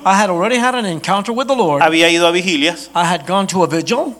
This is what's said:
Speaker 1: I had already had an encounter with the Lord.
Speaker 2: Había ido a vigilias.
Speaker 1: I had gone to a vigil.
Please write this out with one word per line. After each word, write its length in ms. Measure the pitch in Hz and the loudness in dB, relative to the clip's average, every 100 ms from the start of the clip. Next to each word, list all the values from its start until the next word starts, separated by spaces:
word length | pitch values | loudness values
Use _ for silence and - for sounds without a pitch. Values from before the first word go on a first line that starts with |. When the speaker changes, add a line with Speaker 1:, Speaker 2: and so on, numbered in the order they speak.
Speaker 1:
I 100 | 190 | 2
had 160 | 196 208 | 2 2
already 260 | 170 202 247 | 0 0 0
had 180 | 247 | 0
an 100 | 254 208 | 0 -2
encounter 460 | 156 160 196 202 | -4 -2 -2 -2
with 140 | 233 269 | -2 0
the 80 | |
Lord. 260 | 262 180 143 | 0 2 2
Speaker 2:
Había 260 | 160 160 170 | 2 4 2
ido 160 | 170 170 | 4 2
a 60 | |
vigilias. 580 | 180 185 156 156 - - | 2 -2 0 -2 -4 -6
Speaker 1:
I 100 | 170 | -2
had 200 | 170 175 147 | -2 -2 -2
gone 200 | 196 190 | -2 -2
to 140 | 185 | 0
a 60 | 160 | 0
vigil. 480 | 165 160 240 320 233 | -2 -2 -4 -4 -8